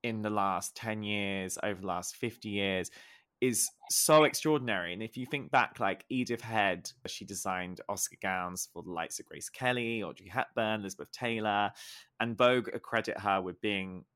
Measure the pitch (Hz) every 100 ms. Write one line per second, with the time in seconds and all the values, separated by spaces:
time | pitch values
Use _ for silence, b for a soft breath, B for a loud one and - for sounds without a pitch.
0 | 120 110 107 107 98 90 - - 117 107
1 | 104 104 98 98 92 - 107 92 95 87
2 | 90 - 120 - 110 101 98 95 87 B
3 | B B B _ 127 110 - _ - -
4 | - 156 151 - 156 151 123 98 87 90
5 | 113 - 123 143 - 131 110 - 101 95
6 | - 131 120 117 113 113 101 87 - -
7 | - - 98 98 98 90 90 90 - 98
8 | - - 98 92 90 90 - 87 85 85
9 | 82 - - 73 - - 127 123 117 113
10 | 90 - 92 107 - - 110 110 98 -
11 | - - 123 113 107 101 101 B B B
12 | B _ 117 110 123 127 107 - - 113
13 | 107 - 101 95 90 87 107 98 95 92
14 | -